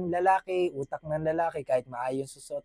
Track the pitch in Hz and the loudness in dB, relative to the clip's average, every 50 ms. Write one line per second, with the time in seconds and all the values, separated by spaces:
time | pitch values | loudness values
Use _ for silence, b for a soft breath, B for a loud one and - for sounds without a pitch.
0 | 180 175 175 175 180 190 190 190 - 190 185 180 180 175 - 135 139 - 151 - | -2 0 0 4 4 6 4 4 2 0 2 2 2 2 0 -4 -6 -6 -6 -8
1 | - 156 151 156 156 156 160 170 165 165 160 156 131 - 131 127 120 127 123 120 | -4 -4 -2 0 0 0 2 2 0 0 -2 -4 0 0 0 0 0 -2 -6 -6
2 | 123 131 131 135 135 135 - 135 - - 147 143 | -4 -2 -2 -4 -4 -6 -10 -14 -12 -10 -10 -10